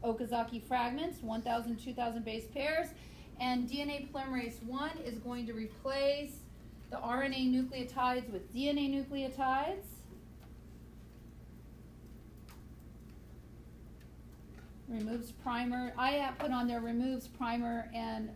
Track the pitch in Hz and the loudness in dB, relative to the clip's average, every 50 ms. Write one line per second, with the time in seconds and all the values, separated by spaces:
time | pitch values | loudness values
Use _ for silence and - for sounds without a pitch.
0 | - 233 226 226 254 214 233 233 226 226 240 226 202 - 254 247 240 240 247 285 | 2 2 2 2 0 0 2 2 2 0 -2 -6 -2 2 2 4 4 4 2 0
1 | 320 359 - - - 220 220 226 226 240 233 233 226 233 233 208 - 269 240 - | 0 -2 -2 -4 -4 -2 -2 0 2 2 2 2 2 0 -2 -2 -2 -4 -2 0
2 | 240 233 226 233 220 226 220 226 226 - - 285 269 294 311 320 339 - - - | 0 0 2 0 -2 -2 -2 -4 -4 -4 -2 0 2 4 4 4 2 2 -2 -10
3 | - - - - - - - - 247 254 247 247 247 - 269 285 285 285 294 285 | -12 -14 -14 -14 -14 -14 -6 0 2 2 4 4 2 2 0 0 0 0 0 -2
4 | 277 - - 277 269 262 262 254 233 233 - - 220 226 254 269 294 311 330 311 | -4 -4 -4 -2 -2 0 0 0 0 -2 -4 -6 -6 -4 -2 0 0 0 -2 -2
5 | - 247 220 220 220 247 247 247 240 226 233 220 220 214 - - - 262 269 277 | -4 -4 -6 -4 -4 -4 -4 -2 -2 -2 -2 -2 -4 -4 -6 -4 -2 0 2 4
6 | 277 277 285 285 294 277 - - - - - - - - - - - - 240 - | 6 6 6 4 2 -4 -6 -10 -12 -14 -14 -14 -14 -14 -14 -14 -10 -6 -6 -2
7 | - 233 240 254 277 269 262 262 262 254 254 254 262 254 269 262 247 247 - 262 | 0 2 4 4 4 4 4 4 6 6 8 6 6 4 0 -2 -4 -2 2 4
8 | 247 254 254 254 247 240 208 185 - - - 240 269 285 285 285 285 269 269 277 | 6 6 6 4 2 0 -4 -4 -4 -4 -2 2 4 6 6 6 6 6 4 4
9 | 269 269 285 277 269 262 254 269 269 262 262 269 285 320 392 392 392 - - - | 2 2 0 0 0 0 2 4 4 6 6 6 4 4 0 -2 -4 -8 -12 -12
10 | - - - - - - - - - - - - - - - - - - - - | -12 -14 -14 -14 -14 -14 -14 -14 -14 -14 -14 -14 -14 -14 -14 -14 -14 -14 -14 -14
11 | - - - - - - - - - - - - - - - - - - - - | -14 -14 -14 -14 -14 -14 -14 -14 -14 -14 -14 -14 -14 -14 -14 -14 -14 -14 -14 -14
12 | - - - - - - - - - - - - - - - - - - - - | -14 -14 -14 -14 -14 -14 -14 -14 -14 -14 -14 -14 -14 -14 -14 -14 -14 -14 -14 -14
13 | - - - - - - - - - - - - - - - - - - - - | -14 -14 -14 -14 -14 -14 -14 -14 -14 -14 -14 -14 -14 -14 -14 -14 -14 -14 -14 -14
14 | - - - - - - - - - - - - - - - - - - 233 220 | -14 -14 -14 -14 -14 -14 -14 -14 -14 -12 -12 -12 -12 -12 -14 -12 -6 -4 -2 0
15 | 214 220 233 240 233 - - - - 254 240 233 247 247 247 247 247 247 - - | 0 0 0 0 -2 -4 -8 -4 -2 0 2 2 2 2 2 2 0 0 2 4
16 | 254 269 285 285 285 262 254 - 285 294 254 247 240 240 240 233 226 233 233 240 | 4 6 6 6 4 2 0 0 2 2 4 4 4 4 4 2 2 2 2 4
17 | 247 262 262 247 - - - - 254 233 233 240 240 233 233 233 226 - - 233 | 4 4 2 0 -2 -6 -4 0 0 2 2 2 2 2 2 0 -2 -2 -2 -2
18 | 226 226 226 220 220 220 - | 0 0 0 -2 -2 -4 -4